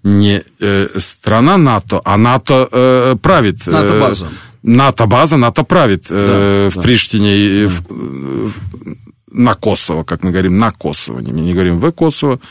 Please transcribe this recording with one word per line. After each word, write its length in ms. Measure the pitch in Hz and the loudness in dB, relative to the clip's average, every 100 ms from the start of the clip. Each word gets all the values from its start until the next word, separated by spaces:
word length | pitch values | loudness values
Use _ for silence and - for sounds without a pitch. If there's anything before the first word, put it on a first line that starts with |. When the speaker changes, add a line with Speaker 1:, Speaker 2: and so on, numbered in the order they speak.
Speaker 1:
не, 400 | 101 101 101 101 - - | 0 2 2 0 -6 -6
э, 280 | 101 98 98 95 | -2 -2 -2 -6
страна 560 | - - - 110 139 196 | -10 -6 -2 2 4 4
нато, 440 | 143 110 - 95 | 2 0 -2 -6
а 120 | - 101 | -2 2
нато, 500 | 117 127 - 135 127 | 2 0 2 0 2
э, 460 | 123 131 127 123 127 | 2 2 2 2 0
правит, 440 | 156 180 107 101 - | 2 2 2 -2 -2
э, 40 | |
Speaker 2:
нато-база. 580 | 85 101 104 107 95 82 87 - _ | 0 2 2 0 -2 -10 -14 -20 _
Speaker 1:
нато-база, 720 | 113 120 139 - 113 120 156 151 | 2 4 4 2 2 2 2 2
нато 260 | 120 131 | 2 0
правит, 420 | 151 175 131 98 - | 0 2 2 0 -4
э, 580 | 95 101 98 101 101 98 | -2 0 2 2 2 0
Speaker 2:
Да, 20 | |
Speaker 1:
в 40 | |
Speaker 2:
да. 80 | 92 | 0
Speaker 1:
Приштине 540 | 87 120 - 110 104 101 | 0 2 0 0 2 2
и 260 | 104 98 | 2 0
Speaker 2:
Да. 40 | 104 | 0
Speaker 1:
в, 100 | 90 87 | -2 -8
в, 640 | - 69 67 67 67 107 98 - - - - - _ _ | -12 -10 -10 -8 -6 -8 -10 -14 -14 -16 -18 -20 _ _
на 220 | - 123 | 0 0
Косово, 500 | - - 92 - 80 | 2 -2 -2 -2 -4
как 200 | 82 82 | -6 -4
мы 60 | 92 | -2
говорим, 280 | 92 92 92 | -2 0 0
на 120 | 113 | 0
Косово. 500 | - - - - 62 | -2 -8 -8 -8 -10
Не, 120 | - | -8
не 220 | - - | -4 -2
говорим 240 | - 90 85 | 0 0 0
в 120 | 147 | -2
Косово, 460 | 165 160 147 143 123 - | 0 -2 0 -2 -4 -8